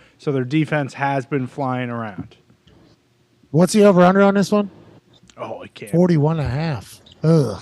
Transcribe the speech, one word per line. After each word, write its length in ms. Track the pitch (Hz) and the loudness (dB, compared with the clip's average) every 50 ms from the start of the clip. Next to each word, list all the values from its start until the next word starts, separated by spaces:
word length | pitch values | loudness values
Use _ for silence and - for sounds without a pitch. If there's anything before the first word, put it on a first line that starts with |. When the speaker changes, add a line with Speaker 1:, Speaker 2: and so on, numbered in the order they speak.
| _ _ _ _ | _ _ _ _
Speaker 1:
So 120 | - 156 | -6 -4
their 120 | 135 131 127 | -4 -4 -2
defense 500 | 123 147 156 147 - 156 151 139 117 - | -2 -2 -2 -2 0 -2 -4 -4 -6 -6
has 300 | - 139 139 139 139 120 | -6 -4 -2 -2 -4 -4
been 220 | - 151 135 127 | -4 -4 -4 -4
flying 420 | 120 - 151 139 127 127 127 127 120 | -6 -8 -6 -6 -4 -4 -6 -6 -8
around. 460 | 120 117 113 104 95 - - - _ _ _ _ _ _ _ _ _ _ _ _ _ _ _ _ _ _ _ _ _ _ _ _ | -8 -8 -10 -10 -12 -14 -16 -16 _ _ _ _ _ _ _ _ _ _ _ _ _ _ _ _ _ _ _ _ _ _ _ _
Speaker 2:
What's 200 | 135 156 185 - - | 0 0 2 2 4
the 100 | 214 202 | 4 6
over-under 360 | 208 185 180 180 180 190 196 | 6 6 6 6 6 6 4
on 140 | 202 196 196 | 4 4 2
this 160 | 202 185 - | 2 0 0
one? 180 | 208 208 208 190 - - - - _ - _ _ _ _ _ _ - | 0 -2 -2 -4 -8 -20 -20 -20 _ -20 _ _ _ _ _ _ -18
Speaker 1:
Oh, 260 | - - 110 - - - | -14 -14 -12 -14 -14 -16
I 40 | |
can't. 240 | - - - 123 - | -18 -18 -18 -10 -4
Speaker 2:
Forty-one 480 | 165 170 180 175 170 147 139 156 165 160 | 0 2 2 2 2 2 2 0 -2 -2
and 80 | 135 | -4
a 40 | 123 | -4
half. 480 | 120 147 165 165 139 101 - - - - _ _ _ _ - | -4 -4 -4 -6 -6 -8 -10 -14 -20 -20 _ _ _ _ 0
Ugh. 320 | 160 165 160 135 107 95 90 | 2 4 4 2 0 -4 -10